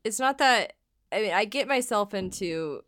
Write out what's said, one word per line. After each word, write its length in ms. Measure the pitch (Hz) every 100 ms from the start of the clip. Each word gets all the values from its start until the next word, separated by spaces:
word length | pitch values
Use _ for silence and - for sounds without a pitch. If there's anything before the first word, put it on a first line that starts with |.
it's 160 | 226 214
not 200 | 262 175
that, 340 | 277 233 170 - _ _ _
I 100 | 196
mean, 120 | 214
I 120 | 175 214
get 220 | 269 269
myself 460 | 262 247 214 202
into 680 | 202 185 - 180 160 160 139